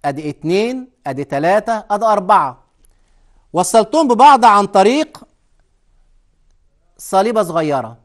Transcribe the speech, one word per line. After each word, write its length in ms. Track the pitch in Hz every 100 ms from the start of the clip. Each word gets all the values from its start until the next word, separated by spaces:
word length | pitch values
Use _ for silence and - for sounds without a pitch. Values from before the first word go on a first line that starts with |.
أدي 260 | 143 139 151
اتنين، 580 | 143 156 185 226 254 254 _ -
أدي 180 | 131
تلاتة، 600 | 139 139 165 202 220 220 -
أدي 140 | 208
أربعة. 600 | 220 208 185 202 143 120 _ _ _ _ _ _ _ _ _
وصلتهم 560 | 160 247 226 214 311 302
ببعض 360 | 226 277 269
عن 220 | 233 208 202
طريق 580 | 196 196 277 311 - - _ _ _ _ _ _ _ _ _ _ _ _ _ _ _ _ _
صليبة 440 | - 190 214 220
صغيرة. 540 | 185 165 156 139 113 117